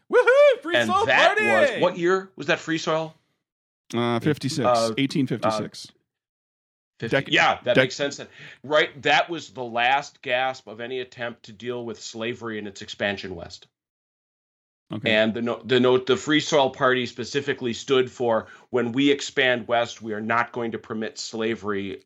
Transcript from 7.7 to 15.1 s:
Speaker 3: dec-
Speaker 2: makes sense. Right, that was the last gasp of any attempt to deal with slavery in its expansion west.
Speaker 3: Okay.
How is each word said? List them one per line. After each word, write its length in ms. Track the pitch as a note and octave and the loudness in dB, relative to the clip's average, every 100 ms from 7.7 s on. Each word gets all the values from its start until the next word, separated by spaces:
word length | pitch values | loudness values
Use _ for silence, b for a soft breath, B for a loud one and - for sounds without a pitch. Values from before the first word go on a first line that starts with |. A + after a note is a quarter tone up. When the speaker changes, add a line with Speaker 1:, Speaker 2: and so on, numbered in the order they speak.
| A#2+ | 4
Speaker 3:
dec- 40 | |
Speaker 2:
makes 120 | C3 - | 4 0
sense. 240 | C#3+ - A2+ B B B | -6 -6 -16 B B B
Right, 380 | C3 D3+ E3+ C#3 | 0 2 2 -2
that 260 | D3 D#3 E3+ | 2 2 2
was 220 | D#3+ - | -4 -10
the 140 | C3 | -10
last 580 | A#2+ A#2 A#2+ C#3 - _ | -6 0 2 2 -2 _
gasp 440 | C3 B2+ C3 B2+ G#2 | -4 -2 -2 -6 -14
of 140 | A2 | -12
any 200 | A#2+ B2+ | -10 -8
attempt 440 | A#2+ B2 A#2+ A#2 | -10 -8 -10 -10
to 80 | - | -20
deal 320 | G2+ A#2 B2 | -14 -8 -8
with 160 | A#2 G#2+ | -8 -12
slavery 580 | - A2+ A#2 A2+ A#2 G#2+ | -12 -8 -6 -6 -8 -8
in 80 | G2+ | -10
its 140 | - | -14
expansion 520 | G#2 - G#2 G2 G2 | -16 -4 -4 -4 -8
west. 320 | E2+ E2+ - _ _ _ _ _ _ _ _ _ _ _ _ - | -12 -14 -18 _ _ _ _ _ _ _ _ _ _ _ _ -12
Speaker 3:
Okay. 180 | G#2+ A2+ | -4 0